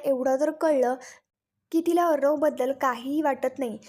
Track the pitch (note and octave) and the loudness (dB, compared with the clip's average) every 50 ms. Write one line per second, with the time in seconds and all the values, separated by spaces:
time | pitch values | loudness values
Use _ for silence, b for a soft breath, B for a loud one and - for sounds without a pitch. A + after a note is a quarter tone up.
0 | - C#4 C4+ B3 C4 C4+ C4 C4+ D4+ D4+ D#4 - E4 D#4+ D4+ C4+ B3 A#3+ B3+ B3+ | 0 0 0 0 0 0 0 0 0 -2 -2 0 0 2 2 2 2 0 0 -4
1 | B B B B _ _ _ _ _ _ _ _ _ - - E4 E4+ E4+ E4+ F4 | B B B B _ _ _ _ _ _ _ _ _ -4 -2 -2 0 2 2 2
2 | F4 E4+ D#4 C#4 C4+ C#4+ D4+ C#4+ D#4 D4+ D4 - B3 C4 C4+ C4 C#4+ C4 B3 A#3 | 4 2 2 2 2 2 2 2 0 0 0 0 -2 -4 -2 -2 -2 -2 -2 -4
3 | A#3+ C4+ C#4+ D#4 D4+ C#4+ C4 B3+ B3+ C4 C4 - C4+ A#3 G#3 A3 B | -6 -4 -2 0 0 0 0 -2 -2 -4 -4 -4 -6 -6 -8 -10 B